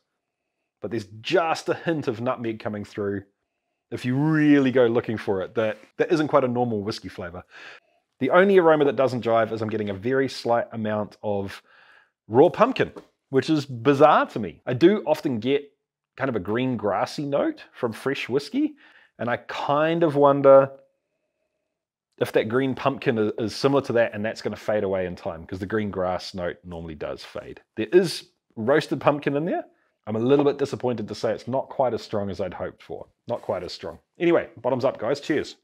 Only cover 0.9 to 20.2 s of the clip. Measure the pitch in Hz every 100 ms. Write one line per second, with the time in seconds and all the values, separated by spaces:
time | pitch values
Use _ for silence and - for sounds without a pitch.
0.9 | 117 98 110 - 185 160 - - - 170
1.9 | 156 135 110 123 123 113 110 113 104 98
2.9 | - 101 101 - _ _ _ _ _ _
3.9 | 117 123 135 156 156 151 143 131 127 117
4.9 | 117 120 107 - 95 85 117 110 - -
5.9 | - 151 160 143 143 127 123 120 107 101
6.9 | - 92 - 87 87 - - - - _
7.9 | _ _ - 127 180 196 185 165 151 143
8.9 | 117 127 123 113 113 107 110 104 107 104
9.9 | 95 117 135 131 - 120 117 - 113 107
10.9 | 107 98 - 107 101 98 - _ _ _
11.9 | _ _ _ - 117 170 - 240 - 90
12.9 | - - _ _ 135 143 156 131 120 131
13.9 | 139 151 160 190 127 90 - 127 123 175
14.9 | 214 147 151 151 113 123 139 - _ _
15.9 | _ _ - 135 110 90 117 131 113 101
16.9 | 98 127 - 143 139 320 - - - 120
17.9 | 110 135 135 - 139 - 269 302 - -
18.9 | - _ - 120 117 - - - 147 160
19.9 | 170 165 143